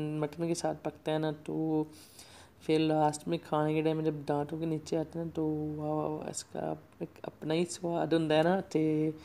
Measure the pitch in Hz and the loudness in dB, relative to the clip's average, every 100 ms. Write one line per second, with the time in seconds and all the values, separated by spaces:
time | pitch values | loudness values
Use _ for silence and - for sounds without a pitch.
0 | 151 151 151 170 170 165 160 156 156 - | -2 -2 -2 -2 -2 0 -2 -2 -6 -6
1 | - 156 156 151 156 156 160 156 156 - | -2 0 0 -4 -4 -2 0 0 -2 -8
2 | - - - - - - - 156 156 156 | -20 -20 -20 -20 -20 -8 0 2 4 4
3 | 151 151 170 165 - 151 151 156 160 160 | 4 2 -4 -4 0 2 2 2 2 2
4 | 156 151 143 147 147 160 165 156 156 165 | 0 -2 0 -2 -2 -4 -2 -2 -2 -2
5 | 156 165 165 160 156 151 151 151 151 151 | -2 -6 -6 -2 -2 -2 -4 -4 -2 -2
6 | 151 156 - - - - 156 156 - - | -2 -4 -8 -10 -10 -6 -6 -6 -10 -12
7 | 170 - - - 151 160 175 - 170 170 | -12 -10 -14 -8 -2 0 0 -4 -2 0
8 | 156 165 156 156 165 190 - 156 156 156 | 2 4 6 6 6 4 2 2 2 2
9 | 156 156 | 0 -2